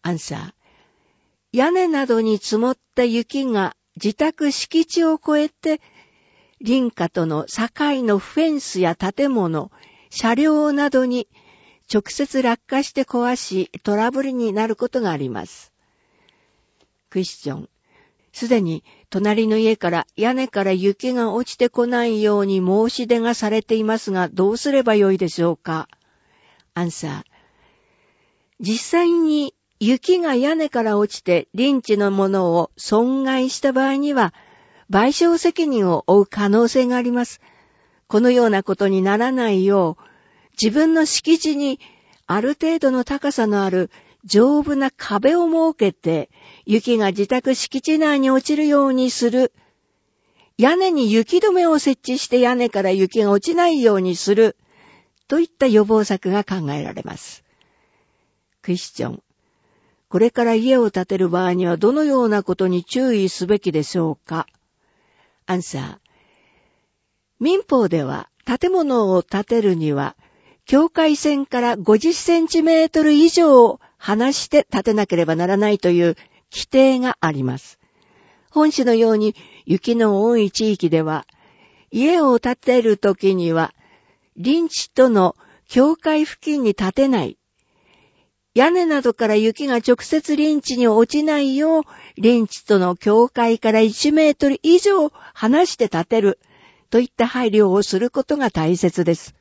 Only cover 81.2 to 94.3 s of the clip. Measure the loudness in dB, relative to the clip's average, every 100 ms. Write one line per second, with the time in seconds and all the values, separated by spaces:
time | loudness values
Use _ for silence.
81.2 | -10 _ _ _ _ _ _ -2 2 2
82.2 | 2 2 0 -4 0 2 2 2 0 0
83.2 | 0 0 0 0 -2 _ _ _ _ _
84.2 | _ -8 -2 0 0 -6 -8 2 4 4
85.2 | 2 -2 _ _ _ 2 2 2 -2 -2
86.2 | -2 -6 -6 -2 -2 -2 -4 0 0 0
87.2 | -4 -10 _ _ _ _ _ _ _ _
88.2 | _ _ _ 0 2 2 0 0 -2 -2
89.2 | 0 2 0 -2 -4 -2 0 -2 0 -4
90.2 | -2 -2 0 -2 -4 0 2 4 2 0
91.2 | 0 0 0 0 0 0 -2 -14 -20 -2
92.2 | 2 2 0 -8 0 0 0 -2 2 4
93.2 | 2 2 0 0 0 2 2 0 0 4
94.2 | 2